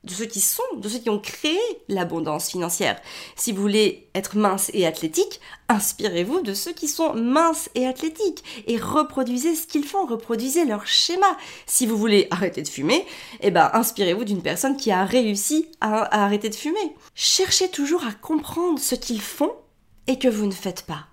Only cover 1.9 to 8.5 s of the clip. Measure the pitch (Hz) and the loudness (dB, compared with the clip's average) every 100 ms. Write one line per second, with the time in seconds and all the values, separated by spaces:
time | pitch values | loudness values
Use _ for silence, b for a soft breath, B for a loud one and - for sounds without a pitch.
1.9 | 196 170 165 156 151 - 185 170 - 175 | -2 -2 -2 -2 -4 -4 -4 -4 0 0
2.9 | 98 B B B B - 196 202 208 208 | -2 B B B B -4 0 2 4 4
3.9 | - - 190 196 208 208 190 - - 170 | 2 -6 -6 -2 2 2 2 -2 2 0
4.9 | 160 160 226 415 - B B _ 220 202 | 0 -4 0 0 -2 B B _ 2 2
5.9 | - 202 175 180 330 254 196 - 339 302 | -2 -2 0 0 0 -2 -4 -6 -6 -4
6.9 | - 330 226 233 277 330 320 - - 254 | 0 0 2 2 4 4 2 -4 -2 -2
7.9 | 254 320 311 415 - B | 0 -4 0 -2 -2 B